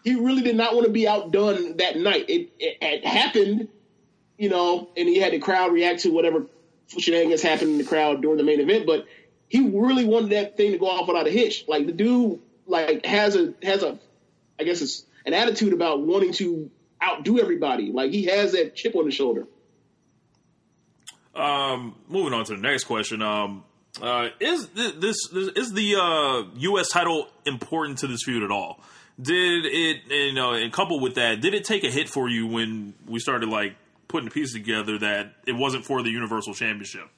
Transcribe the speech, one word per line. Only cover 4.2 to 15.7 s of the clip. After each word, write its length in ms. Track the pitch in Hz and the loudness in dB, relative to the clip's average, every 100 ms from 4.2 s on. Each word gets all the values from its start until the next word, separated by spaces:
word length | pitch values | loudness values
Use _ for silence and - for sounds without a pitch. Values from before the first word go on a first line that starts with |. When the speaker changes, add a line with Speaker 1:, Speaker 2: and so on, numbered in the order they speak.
| _ - | _ -4
Speaker 1:
you 120 | 202 | 0
know, 400 | 180 175 175 - - | 2 2 0 -4 -2
and 120 | 175 | 2
he 120 | 180 | 4
had 120 | 185 | 4
the 60 | 160 | 0
crowd 340 | - 185 180 | 0 2 4
react 280 | 170 175 175 | 4 2 2
to 100 | 185 | 2
whatever 360 | 165 165 160 - _ _ _ _ - | 2 2 2 -4 _ _ _ _ -4
shenanigans 420 | - 170 165 156 | 0 2 4 2
happened 300 | 165 156 156 | 2 2 2
in 80 | 147 | 0
the 60 | |
crowd 360 | 131 156 151 143 | 0 2 2 2
during 160 | 151 156 | 0 2
the 60 | |
main 160 | 147 147 | 4 4
event, 260 | 143 220 | 4 2
but 220 | 165 151 - - _ _ _ | 2 0 -2 -20 _ _ _
he 120 | 240 247 | 2 4
really 360 | 196 247 262 | 4 2 4
wanted 260 | 226 226 214 | 4 2 2
that 260 | 208 202 - | 0 0 2
thing 160 | 208 | 2
to 60 | 180 | 2
go 80 | 185 | 0
off 160 | 185 180 | 0 0
without 180 | 175 | 2
a 60 | 156 | 2
hitch. 340 | 202 - - - | 2 2 0 -2
Like, 180 | 151 151 | 0 0
the 60 | |
dude, 480 | 170 220 247 226 - _ _ - | 0 2 4 2 -2 _ _ -2
like, 400 | 170 156 147 - | 0 2 0 2
has 300 | 208 208 196 | 2 4 4
a, 180 | 165 - | 2 0
has 220 | 190 196 | 0 0
a, 120 | 151 - _ _ _ _ _ - | 0 -4 _ _ _ _ _ -6
I 60 | |
guess 180 | 156 175 | -4 -2
it's 220 | 143 - _ _ | -4 -8 _ _
an 80 | 139 | -4
attitude 400 | 170 233 214 208 | 0 0 2 0